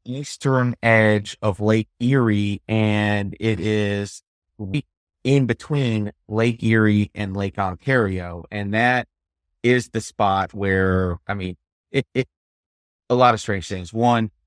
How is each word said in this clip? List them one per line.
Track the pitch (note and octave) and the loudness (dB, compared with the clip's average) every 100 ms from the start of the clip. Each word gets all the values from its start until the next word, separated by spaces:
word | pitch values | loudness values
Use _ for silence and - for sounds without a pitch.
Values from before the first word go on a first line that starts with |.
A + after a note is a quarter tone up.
eastern | - C3 D3 - C#3 C3 B2 A#2 | -12 -12 -12 -4 0 2 0 0
edge | A#2 A2+ A2 G#2 G2+ - | 4 4 6 2 -2 -4
of | G#2+ F#2+ | -4 0
Lake | G#2+ A2 G#2+ - | 0 0 0 -4
Erie, | A#2+ C3+ A#2 G#2 G2+ G2+ - | 0 2 2 2 -2 -4 -4
and | A2 G#2+ G#2 G#2 G#2 G2+ - | 0 2 2 0 0 -4 -4
it | A2+ G2+ | -2 -2
is | G2+ G#2+ G2+ G2+ G2+ - _ _ _ - G2+ C#3+ - _ _ _ | -2 -2 -2 -4 -8 -12 _ _ _ -14 -8 -8 -8 _ _ _
in | B2+ C#3 B2 | 0 2 2
between | A#2 - D3 B2+ G#2+ G#2 - - | -2 -4 -2 0 -2 -4 -10 -6
Lake | G#2+ A#2 A#2 | 0 0 0
Erie | A2+ A2 G#2+ G#2 G#2 - | 2 4 6 4 0 -4
and | G2+ G2 | -8 -6
Lake | G2 - | -6 -4
Ontario. | F#2+ F#2 - C3 G#2 F#2 F2 E2+ - | -6 -4 -2 0 0 -4 -8 -12 -10
And | G#2 G2+ | -8 -4
that | G#2+ A#2+ B2 - _ _ _ _ _ | 0 0 0 -4 _ _ _ _ _
is | A#2+ B2 - | 0 0 0
the | A2+ | -8
spot | - - G#2 F#2+ F#2 | -8 -2 0 0 -2
where, | G#2 G2 F#2+ F#2 F#2 F#2 F2 - | -4 0 2 2 2 0 -4 -8
I | |
mean, | G2+ F#2 F2 _ _ _ | -8 -8 -10 _ _ _
it, | C#3 - | -6 -4
it, | C3 - _ _ _ _ _ _ _ - | -4 -6 _ _ _ _ _ _ _ -2
a | B2 | 4
lot | B2 | 4
of | A2 | 4
strange | - G2 - | -2 -6 -6
things. | F#2 F2 | -10 -8
One, | A2+ A#2+ A#2+ G#2+ - | 0 2 2 0 -8